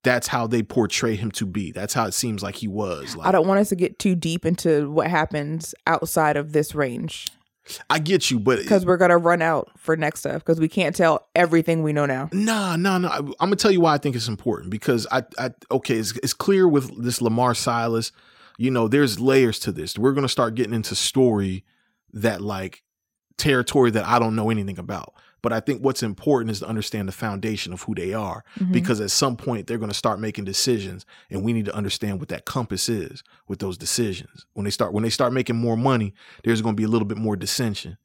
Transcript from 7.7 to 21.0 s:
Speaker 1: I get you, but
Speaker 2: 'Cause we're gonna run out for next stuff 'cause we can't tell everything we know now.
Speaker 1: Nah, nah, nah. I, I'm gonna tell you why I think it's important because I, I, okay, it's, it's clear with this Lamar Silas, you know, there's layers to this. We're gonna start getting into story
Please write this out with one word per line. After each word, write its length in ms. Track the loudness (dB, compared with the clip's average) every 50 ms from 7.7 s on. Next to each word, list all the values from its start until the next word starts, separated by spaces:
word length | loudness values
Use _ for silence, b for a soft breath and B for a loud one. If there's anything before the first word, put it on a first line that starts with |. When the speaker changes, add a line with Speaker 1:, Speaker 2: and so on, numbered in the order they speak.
| B B B _
Speaker 1:
I 80 | 0 0
get 320 | 2 2 2 2 4 2
you, 80 | 0 4
but 240 | 4 4 4 4 4
Speaker 2:
'Cause 200 | 4 4 4 6
we're 100 | 4 4
gonna 220 | 6 6 6 6 6
run 240 | 6 4 4 4
out 260 | 4 2 2 0 -2 -4 _
for 180 | -8 -2 0 0
next 240 | 2 0 -2 -2 -4
stuff 220 | -6 -6 -6 -4 0
'cause 140 | 0 2 2
we 100 | 2 0
can't 280 | 2 0 0 0 2
tell 320 | 4 4 4 4 2 _ _ _
everything 480 | 2 4 6 4 4 4 4 0 0
we 100 | 0 0
know 140 | 0 0 0
now. 240 | 0 0 -2 -4 -4
Speaker 1:
Nah, 440 | -2 0 0 2 0 0 0 0 0
nah, 200 | 0 0 2 2 2
nah. 100 | 0 0
I, 80 | -2 -4
I'm 160 | -4 -8 -4 -2
gonna 160 | 0 0 2
tell 140 | 2 4 4
you 80 | 6 6
why 100 | 6 4 4
I 40 | 2
think 180 | 0 -2 -2
it's 120 | -2 -2 -4
important 420 | -6 -2 -2 -2 -2 -2 -4 -8
because 360 | -8 -2 0 2 2 2 0 0
I, 120 | -2 -2 -2 _ -8 -8
I, 120 | -8 -8 -8 _ -6 _
okay, 240 | -2 -2 0 0 -2 0
it's, 140 | -2 -4 -6 -4
it's 100 | -4 -4
clear 340 | -4 _ 0 2 4 6 6
with 360 | 6 6 4 2 0 -8 -4
this 180 | -4 -4 -2 0
Lamar 340 | 0 0 2 2 2 2 2
Silas, 560 | 0 0 -2 0 0 0 0 0 0 -2 -4 b b b b b b b b b
you 140 | b -2 0
know, 180 | 2 2 2 4
there's 320 | 4 4 4 2 2 0
layers 380 | 2 4 6 6 6 4 2 -2
to 120 | -4 -6
this. 260 | -6 -6 -8 -8 -4 0
We're 160 | 0 2 2
gonna 160 | 2 0 0
start 240 | 0 0 0 0 0
getting 180 | -2 -2 -2
into 220 | -2 -4 -4 -4 -4
story 680 | -4